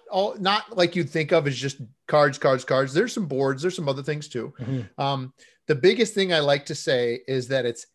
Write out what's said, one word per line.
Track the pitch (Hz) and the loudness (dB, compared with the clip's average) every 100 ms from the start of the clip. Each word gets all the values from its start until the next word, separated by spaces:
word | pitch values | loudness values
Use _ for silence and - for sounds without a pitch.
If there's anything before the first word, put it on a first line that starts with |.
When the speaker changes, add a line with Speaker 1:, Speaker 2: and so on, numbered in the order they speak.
| - | -6
Speaker 1:
all, | 190 208 214 | -2 -2 0
not | 190 208 - 208 | 0 0 0 2
like | 180 180 | 2 2
you'd | 147 | -2
think | 165 156 | -2 2
of | 170 143 | 2 2
as | 123 | -2
just | 135 - 117 _ - | -6 -8 -14 _ 0
cards, | 151 147 139 | 4 4 2
cards, | 143 131 | 0 2
cards. | - 135 135 | 2 0 0
There's | 143 233 | 0 0
some | 240 165 | -2 -4
boards, | 131 135 135 | 0 0 0
there's | 175 180 | -4 -4
some | 147 | -4
other | 135 | -4
things | 139 151 147 | -6 -8 -8
too. | 120 127 - | -8 -8 -10
Speaker 2:
Mm-hmm. | 120 135 110 - | -6 -6 -6 -6
Speaker 1:
Um, | 139 135 127 - _ _ - | -4 -4 -8 -16 _ _ -2
the | |
biggest | 147 185 226 220 | 2 4 4 2
thing | 202 190 | 0 0
I | 165 | 2
like | 143 143 - | 2 2 -2
to | |
say | 147 - 127 120 120 - | -6 -2 0 0 -2 -4
is | 131 120 | -4 -2
that | 135 123 | -2 -2
it's | 117 - | -6 -12